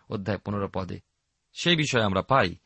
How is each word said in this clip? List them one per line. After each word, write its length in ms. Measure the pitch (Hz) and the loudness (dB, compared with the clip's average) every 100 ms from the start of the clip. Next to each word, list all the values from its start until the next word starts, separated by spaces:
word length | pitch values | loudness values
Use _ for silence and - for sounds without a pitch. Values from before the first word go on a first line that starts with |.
| - | -10
অধ্যায় 280 | 110 95 95 | -8 -4 -4
পনেরো 240 | - 101 98 | -4 -6 -4
পদে। 280 | 92 90 92 - _ _ _ _ | -6 -8 -10 -16 _ _ _ _
সেই 240 | - 170 170 | -4 0 0
বিষয়ে 280 | 143 127 | 2 2
আমরা 180 | 107 95 | 2 2
পাই, 340 | 85 135 98 87 | 2 4 2 -2